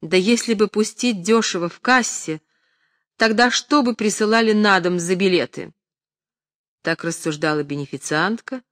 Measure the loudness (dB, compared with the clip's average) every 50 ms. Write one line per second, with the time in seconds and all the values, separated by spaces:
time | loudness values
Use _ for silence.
0 | -8 0 0 2 4 4 2 2 2 -2 0 0 0 0 2 -2 -2 -2 -4 -4
1 | -2 -2 -2 -2 0 2 2 2 2 0 -4 -4 -6 -6 -8 -6 _ 2 2 2
2 | 2 0 -6 -10 -8 -8 -8 -8 _ _ _ _ _ _ _ _ _ _ _ _
3 | _ _ _ _ 0 0 4 4 2 2 2 -2 -2 _ 2 2 2 2 -2 0
4 | -2 -2 -2 0 -2 0 2 2 2 2 2 4 4 4 4 4 2 0 -2 -2
5 | -2 -2 -2 0 2 2 2 2 0 -2 -6 -12 -14 -14 _ _ _ _ _ _
6 | _ _ _ _ _ _ _ _ _ _ _ _ _ _ _ _ _ -4 -4 -4
7 | -4 -8 -8 -6 -6 -6 -6 -2 -2 -2 -2 -2 -4 -4 -6 -8 -8 -8 -10 -12
8 | -8 -4 -2 0 0 0 -2 -4 -8 -12 -14 -14 _ _